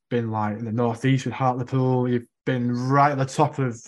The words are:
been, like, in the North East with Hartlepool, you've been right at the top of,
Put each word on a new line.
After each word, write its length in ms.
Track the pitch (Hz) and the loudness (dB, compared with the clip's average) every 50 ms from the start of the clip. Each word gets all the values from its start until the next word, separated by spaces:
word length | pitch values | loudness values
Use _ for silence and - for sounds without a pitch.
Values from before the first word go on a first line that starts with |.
| _ _ | _ _
been, 220 | 127 117 117 113 | -2 -2 -2 -2
like, 260 | 110 110 107 104 104 110 | -2 -2 -2 -2 -4 -4
in 40 | 117 | -6
the 80 | 113 | -4
North 320 | 107 120 120 117 110 117 - | -2 0 0 0 0 0 0
East 220 | 131 135 131 - | 2 2 2 0
with 80 | 127 117 | -4 -4
Hartlepool, 760 | - 135 127 120 131 123 - 135 131 131 131 127 127 123 | 0 0 0 0 -2 -4 -2 -2 0 2 2 2 2 2
you've 200 | 127 123 120 120 - _ _ _ | 0 0 -2 -4 -6 _ _ _
been 260 | - 131 123 120 123 123 120 127 131 | -4 -2 -2 -2 -2 -2 -2 0 2
right 220 | 135 139 143 147 | 4 6 6 4
at 60 | 143 | 4
the 80 | 135 135 | 0 -2
top 340 | 135 - - 151 - - - | -2 2 0 0 2 2 -2
of, 180 | 135 123 113 - - | -2 -2 -4 -6 -12